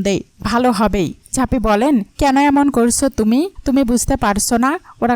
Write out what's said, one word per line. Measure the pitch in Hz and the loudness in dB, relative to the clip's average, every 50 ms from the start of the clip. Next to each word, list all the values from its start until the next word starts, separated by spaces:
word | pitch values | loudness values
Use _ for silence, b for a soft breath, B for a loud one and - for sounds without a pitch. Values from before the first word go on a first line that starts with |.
| 190 | -2
দে, | 202 196 - - _ _ - | -2 -2 -4 -6 _ _ -10
ভালো | - 208 226 233 247 254 | -8 -4 -2 0 2 2
হবেই।" | 233 185 226 202 190 202 175 135 - - _ - - | 2 2 0 0 0 0 -2 -2 -4 -10 _ -10 -4
ঝাঁপি | 262 254 - 262 262 | -4 -2 -2 -2 -2
বলেন, | 208 220 208 208 233 294 294 226 202 - _ - | 0 0 0 2 2 2 2 0 0 -4 _ -2
"কেন | 294 277 262 277 | 0 2 2 2
এমন | 285 294 277 285 285 285 | 2 2 2 2 2 2
করছো | 269 240 233 240 226 - 277 269 | 2 2 0 0 0 0 -2 -2
তুমি? | - - 214 214 233 269 339 392 - - - | -2 0 0 2 2 0 0 -2 -6 -8 -4
তুমি | 277 247 277 277 | -2 0 0 2
বুঝতে | 226 247 226 - - 277 | 2 0 -2 0 -2 -2
পারছো | 262 - 208 202 202 - - 247 233 | -2 0 -2 -2 -2 -2 -2 0 0
না | 240 269 311 370 - B B B | 0 0 -2 -4 -8 B B B
ওরা | 233 233 240 | -2 -2 -2